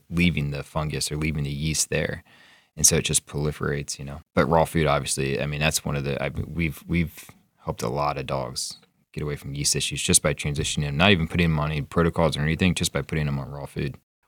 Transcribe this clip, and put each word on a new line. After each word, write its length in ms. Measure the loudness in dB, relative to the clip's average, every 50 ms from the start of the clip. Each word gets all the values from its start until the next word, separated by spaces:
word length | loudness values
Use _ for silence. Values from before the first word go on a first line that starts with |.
| _ -4
leaving 420 | 0 2 4 4 4 2 -2 -2
the 120 | -4 -6 -8
fungus 480 | -6 -4 -4 -4 -2 -2 -4 -4 -4
or 40 | -4
leaving 260 | -2 -2 -2 -2 -2 -2
the 60 | -2
yeast 380 | -4 -2 -2 0 0 0 0 0
there. 340 | 0 -2 -2 -2 -4 -8 -12 _ -20 -20 -20 -20 -20 _ _ _ _
And 100 | 2 4
so 120 | 4 4
it 60 | 4 2
just 200 | 2 0 -2 -2
proliferates, 720 | -4 -4 -2 -2 -2 -2 -2 -2 -2 -2 -4 -4 -6 -8 -10
you 40 | -10
know. 180 | -10 -10 -12 -14 _ 0
But 140 | 2 4
raw 180 | 6 6 4 4
food, 220 | 4 2 2 4
obviously, 520 | 4 2 2 0 -2 -2 -2 0 0 0 -2
I 60 | -2
mean, 140 | -2 -2 0
that's 240 | 0 0 0 0 -2
one 100 | -2 -2
of 80 | -2 -2
the, 180 | -2 -2 -2
I, 80 | -4 -4
we've, 540 | -4 -6 -8 -6 -2 -2 -2 -2 -2 -6 -4
we've 420 | 0 0 2 2 0 -4 -10 -18 -20 -20 _ _ _ _ _ -8
helped 200 | -8 -6 -4 -4
a 40 |
lot 300 | -2 -2 0 0 0 -2
of 80 | -2 -4
dogs 540 | -4 -4 -4 -4 -4 -6 -8 -8 -8 -10 -14 _ _ _ _ _ _ -10
get 80 | -6 -6
away 120 | -6 -6
from 160 | -6 -8 -8 -6
yeast 220 | -2 -2 0 0
issues 260 | 0 0 -2 -2 -2
just 200 | 2 4 4 4 4
by 100 | 2 0
transitioning 480 | 0 -2 -2 -2 -2 -2 -2 -2 -2
them, 160 | -2 -2 2
not 140 | 4 6 6
even 160 | 6 4 2
putting 240 | 0 0 2 2 2
them 80 | 2 2
on 120 | 0 -2
any 120 | -2 -4 -6
protocols 520 | -2 0 2 2 2 4 2 2 2 2
or 60 | 2
anything, 320 | 0 0 2 4 4 2 4
just 180 | 2 -2 -2
by 100 | -2 -4 -4
putting 240 | -2 -2 -2 0
them 100 | 0 -2 -4
on 100 | -4 -6
raw 180 | -10 -10 -12
food. 280 | -8 -6 -4 -4 -4 -6 -8 _ _ _ _ _